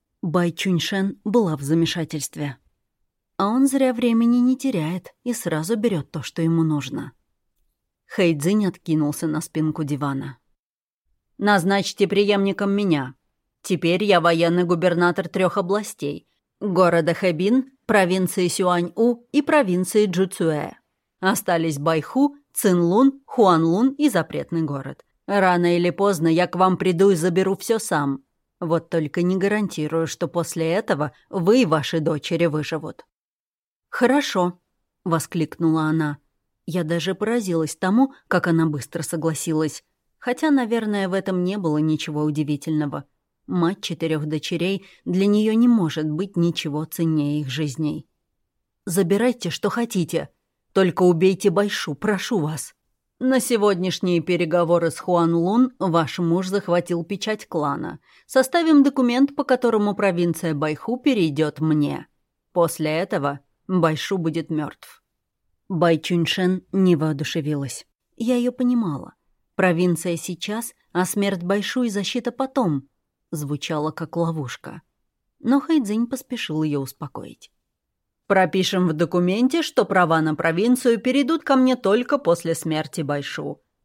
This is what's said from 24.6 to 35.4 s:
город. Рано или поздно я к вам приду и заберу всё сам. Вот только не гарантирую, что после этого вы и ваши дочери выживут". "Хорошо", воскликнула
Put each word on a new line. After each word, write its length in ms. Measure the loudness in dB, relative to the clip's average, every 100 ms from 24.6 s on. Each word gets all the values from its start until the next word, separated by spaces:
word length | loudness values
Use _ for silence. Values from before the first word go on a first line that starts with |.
город. 420 | -2 -4 -10 -14 _ _ -2
Рано 500 | 2 4 4 4 2
или 140 | 2
поздно 380 | 0 0 2 2
я 180 | 2 0
к 100 | 2
вам 200 | 2 2
приду 340 | 0 4 4
и 40 |
заберу 420 | 4 2 0 0 -2
всё 220 | -2 -2
сам. 460 | 0 -2 -2 -4 _ _ _ -8
Вот 300 | -2 -2 -2
только 320 | -4 -2 -2
не 140 | 0 0
гарантирую, 720 | 0 0 -4 -4 -4 -2 -4
что 220 | -4 -6
после 420 | -4 -4 -4 -2
этого 400 | -2 -2 -2 -4 -8 -8
вы 340 | -2 4 4
и 40 | 4
ваши 340 | 2 0 -2
дочери 460 | -2 -2 -2 0 0
выживут". 600 | 0 -4 -6 -8 -16 -20 _ _ _ _ _ _ _ _
"Хорошо", 720 | 0 2 2 0 0 -2 -4 _ _ _ _
воскликнула 800 | -2 -2 -2 -4